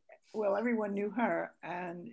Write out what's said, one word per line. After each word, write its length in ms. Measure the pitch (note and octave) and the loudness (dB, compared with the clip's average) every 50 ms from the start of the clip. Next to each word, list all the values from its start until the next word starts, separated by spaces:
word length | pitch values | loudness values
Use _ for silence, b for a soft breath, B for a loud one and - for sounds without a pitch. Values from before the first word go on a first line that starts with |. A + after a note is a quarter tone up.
| _ - - - _ - - | _ -20 -20 -20 _ -8 -4
well, 240 | G#3+ G#3+ G3 G3 G#3 | 0 2 2 2 2
everyone 360 | A3+ B3 A#3 G#3+ G#3+ G3+ G3+ | 2 2 2 2 2 0 0
knew 160 | G3+ G3+ G#3 | 0 -2 -2
her, 420 | F#3+ A#3+ A#3 G3 E3+ E3 - - - _ - | 0 2 2 2 2 2 0 -4 -6 _ -10
and 480 | E3 F3 F3+ F3+ F3 E3+ F3 F3 - | -8 -6 -6 -6 -6 -8 -8 -10 -12